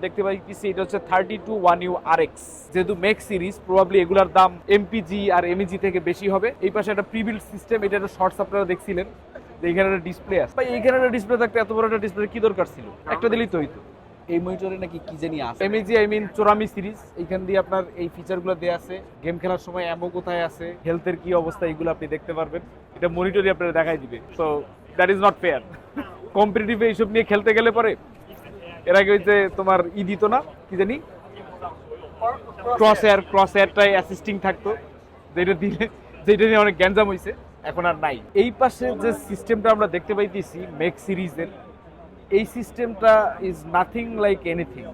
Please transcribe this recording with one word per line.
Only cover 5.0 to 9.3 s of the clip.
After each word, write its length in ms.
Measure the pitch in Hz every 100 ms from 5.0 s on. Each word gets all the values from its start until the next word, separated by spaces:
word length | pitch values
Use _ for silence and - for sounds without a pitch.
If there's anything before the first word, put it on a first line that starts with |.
| 165 202 202 180
আর 80 | 175
এমইজি 240 | 180 190 190 196
থেকে 140 | 180 170
বেশি 180 | 175 196
হবে। 140 | 190 214 - 190
এই 60 | 214
পাশে 140 | 196
একটা 120 | 202 196
প্রিবিল্ড 300 | 226 220 220 -
সিস্টেম, 260 | 208 - 226 202
এটা 100 | 202
একটা 120 | 196 -
শর্টস 200 | 185 190 190
আপনারা 200 | 202 185
দেখছিলেন 360 | 180 - 180 202 - -